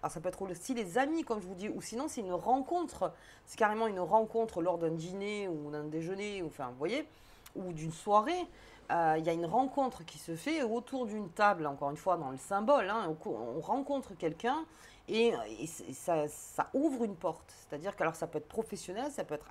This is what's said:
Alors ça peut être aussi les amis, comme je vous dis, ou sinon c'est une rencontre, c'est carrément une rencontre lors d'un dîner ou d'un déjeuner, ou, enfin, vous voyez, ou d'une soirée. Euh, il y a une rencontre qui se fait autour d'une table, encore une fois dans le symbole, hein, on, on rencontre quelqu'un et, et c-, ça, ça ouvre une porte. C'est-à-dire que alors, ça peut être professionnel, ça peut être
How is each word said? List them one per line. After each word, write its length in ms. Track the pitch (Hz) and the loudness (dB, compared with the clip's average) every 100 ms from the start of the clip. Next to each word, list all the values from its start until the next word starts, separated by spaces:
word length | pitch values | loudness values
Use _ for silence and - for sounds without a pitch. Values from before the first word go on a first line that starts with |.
Alors 80 | - | -4
ça 100 | 165 | -4
peut 80 | 175 | -6
être 140 | - | -4
aussi 320 | 190 170 - | -8 -6 -4
les 240 | 240 190 202 | -4 0 0
amis, 240 | 269 330 | 2 0
comme 180 | - 220 | -2 -4
je 60 | 180 | -4
vous 80 | |
dis, 140 | 185 208 | -6 -6
ou 120 | 190 | -6
sinon 280 | - 226 302 | -6 -4 -4
c'est 120 | 254 | -4
une 120 | 185 | -2
rencontre, 800 | 180 - 262 269 349 320 - 180 - - - - | -2 2 2 2 0 -2 -2 -4 -4 -20 -20 -18
c'est 100 | - | 2
carrément 300 | 214 214 226 | 2 4 0
une 140 | 185 | 0
rencontre 600 | 170 214 220 226 226 185 | 4 4 4 0 0 2
lors 160 | 170 170 | 2 4
d'un 140 | 165 | 2
dîner 580 | 165 170 196 202 208 196 | 0 -4 -4 -2 -2 -2
ou 220 | 156 147 | -2 -4
d'un 140 | 151 | -6
déjeuner, 580 | 151 156 165 196 208 202 | -4 -4 -4 -4 -4 -4
ou, 60 | 160 | -6
enfin, 180 | - 127 | -6 -8
vous 80 | 127 | -2
voyez, 280 | 160 262 311 - - - - | 0 0 -4 -14 -20 -20 -12
ou 180 | - 185 | -8 -6
d'une 200 | 160 160 | -4 -6
soirée. 540 | 160 214 208 220 359 339 - - - - | -4 6 6 6 0 -2 -8 -20 -20 0
Euh, 240 | 170 160 160 | 4 6 4
il 80 | |
y 60 | 165 | 2
a 20 | |
une 140 | 165 170 | 0 2
rencontre 580 | 220 269 277 262 - | 4 4 2 0 -2
qui 140 | 160 - | -14 -12
se 160 | - | -8
fait 280 | 165 269 320 | -4 0 0
autour 420 | 240 233 - 262 233 | 2 0 -2 -4 -2
d'une 240 | 214 190 | -4 -6
table, 360 | - 208 180 151 | 4 6 6 0
encore 240 | 139 139 | 0 -2
une 60 | 147 | 0
fois 200 | 190 170 | 0 2
dans 140 | 139 | 0
le 60 | 131 | -6
symbole, 520 | - 202 214 285 190 | -2 0 6 6 6
hein, 260 | 220 180 156 | 0 -2 -4
on, 60 | 214 | -4
on 300 | 117 117 139 | -4 -4 -4
rencontre 540 | 160 233 269 277 - 185 | 0 0 2 -2 -4 -4
quelqu'un 460 | 165 160 233 302 311 - - - - | -2 0 0 0 -4 -14 -20 -18 -2
et, 240 | 220 233 147 107 107 | 4 4 4 -4 -6
et 60 | 156 | -8
c-, 240 | - 90 | -8 -10
ça, 340 | 131 - 160 151 | -6 2 2 2
ça 400 | - - - - | -4 -8 -2 0
ouvre 300 | 269 311 262 | 4 2 2
une 100 | 226 | -2
porte. 400 | 180 175 160 - - | 0 -4 -4 -12 -20
C'est-à-dire 380 | - 143 185 | -10 -6 -6
que 80 | - | 0
alors, 140 | 160 160 | 0 2
ça 100 | 160 | -4
peut 120 | 151 | -4
être 100 | 151 | -4
professionnel, 600 | 214 220 196 - 190 285 | -4 -4 -6 -6 -4 -4
ça 100 | 269 | -4
peut 120 | 175 | -4
être 120 | 151 - | -6 -2